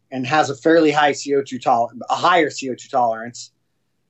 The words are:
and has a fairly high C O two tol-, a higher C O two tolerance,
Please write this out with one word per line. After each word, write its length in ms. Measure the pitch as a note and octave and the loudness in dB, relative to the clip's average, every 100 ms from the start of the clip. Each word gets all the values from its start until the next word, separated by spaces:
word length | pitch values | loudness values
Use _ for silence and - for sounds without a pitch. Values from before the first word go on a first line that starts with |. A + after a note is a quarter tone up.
| _ | _
and 160 | C3 B2+ | -8 -2
has 240 | D3+ C#3+ | 0 0
a 40 | |
fairly 360 | C#3 D#3+ E3 D#3 | 0 4 4 4
high 220 | D3 D3 | 4 2
C 220 | C3+ C#3+ | 0 -2
O 80 | C#3 | -2
two 160 | - B2+ | -2 -4
tol-, 320 | C#3+ B2 A#2 B2 - | 0 0 0 -6 -6
a 60 | |
higher 360 | B2+ D#3 F3+ D3 | -2 2 2 2
C 200 | - C3 | -2 -8
O 40 | |
two 140 | A#2+ - | -8 -6
tolerance, 640 | C3+ A#2+ A2+ A#2 A#2+ - _ _ _ _ _ | -2 0 -2 -8 -16 -20 _ _ _ _ _